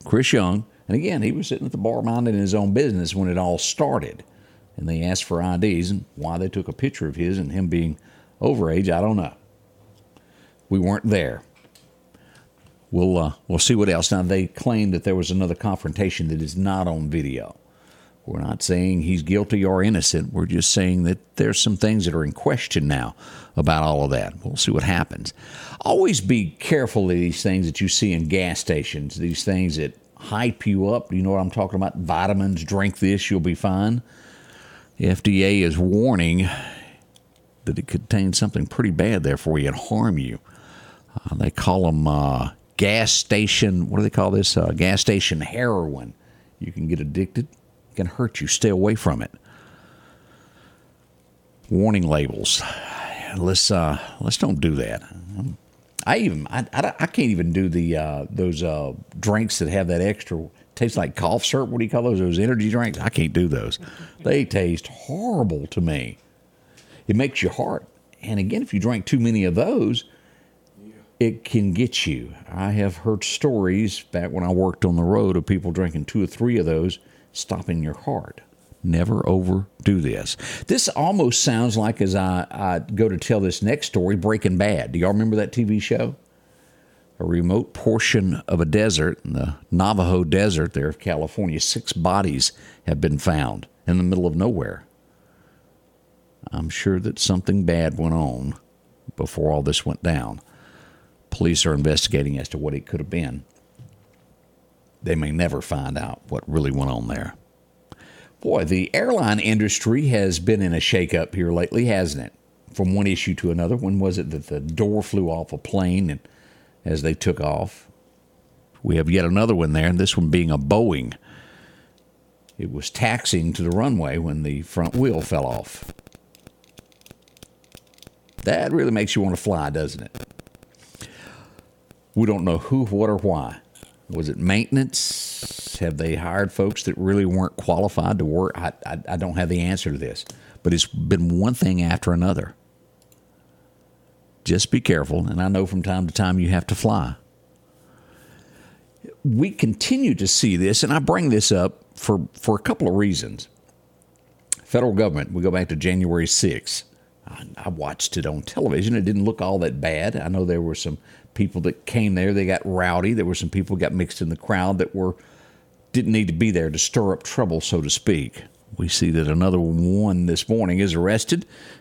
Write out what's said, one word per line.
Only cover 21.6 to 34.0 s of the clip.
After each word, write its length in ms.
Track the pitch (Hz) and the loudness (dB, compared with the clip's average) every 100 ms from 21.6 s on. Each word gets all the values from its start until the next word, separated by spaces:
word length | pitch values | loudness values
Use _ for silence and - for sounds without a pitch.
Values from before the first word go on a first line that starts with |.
some 160 | 113 98 | 0 2
things 300 | 110 110 87 | 2 2 2
that 80 | |
are 100 | 80 | 0
in 80 | 73 | -2
question 560 | 73 147 139 - - 73 | -2 0 0 -2 -2 0
now 260 | 69 57 - - - - - | 0 -2 -10 -20 -20 -8 0
about 260 | 76 78 | 2 4
all 220 | 78 73 | 2 2
of 60 | 71 | 0
that. 300 | 65 50 85 | -2 -4 -8
We'll 140 | - 139 | -10 -2
see 140 | - | 0
what 140 | 104 | 2
happens. 500 | - 87 - - - - - - - - | 2 0 -2 -6 -12 -14 -20 -18 -18 -8
Always 380 | - 381 381 143 | 0 2 4 2
be 280 | 95 117 90 | 2 2 0
careful 600 | - - 156 123 110 92 | -4 0 0 2 2 2
of 60 | 87 | 2
these 260 | 87 82 | 2 0
things 240 | 104 95 85 | 0 2 0
that 140 | 76 | 0
you 80 | 95 | 0
see 240 | - 107 | 2 2
in 160 | 85 80 | 0 0
gas 320 | 95 90 80 | 0 0 -2
stations, 560 | - 78 71 76 71 85 | -2 -2 -2 -6 -8 -4
these 280 | 82 80 | -4 -2
things 320 | - 92 92 78 | 0 2 0 0
that 220 | 71 - _ - | -4 -8 _ -20
hype 500 | - 104 123 - 110 | -6 -2 -2 -2 0
you 220 | 98 98 | 2 2
up. 240 | 120 - | 0 -2
You 80 | 92 | -2
know 100 | 95 | 0
what 100 | 98 | 0
I'm 100 | 95 | 0
talking 260 | 110 95 95 | -2 -2 0
about? 200 | 95 - | -2 -4
Vitamins, 680 | 82 80 95 101 98 90 | -2 0 2 2 0 -2
drink 360 | 78 98 98 - | -2 0 0 0
this, 300 | 95 101 - | 0 2 0
you'll 100 | 95 | 0
be 140 | 82 | 0
fine. 480 | 82 101 92 107 123 | 0 0 0 0 0